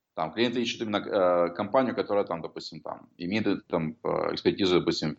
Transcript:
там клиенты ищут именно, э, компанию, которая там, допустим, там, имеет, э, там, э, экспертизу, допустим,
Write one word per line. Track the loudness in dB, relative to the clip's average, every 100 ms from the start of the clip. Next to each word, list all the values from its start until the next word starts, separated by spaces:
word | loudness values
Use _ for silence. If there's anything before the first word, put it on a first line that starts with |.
| _ -6
там | -4
клиенты | 0 0 0
ищут | -2 -4
именно, | -2 -2
э, | 0 2 4 4 2
компанию, | 0 0 2 2 0
которая | 0 0
там, | 0 -4
допустим, | -6 -12 -14 -12
там, | -12 -12 -16 -10
имеет, | -4 0 0
э, | 0 -2
там, | -2 -2 -4
э, | -4 -2 -2
экспертизу, | 0 0 2 4 4
допустим, | 4 0 -2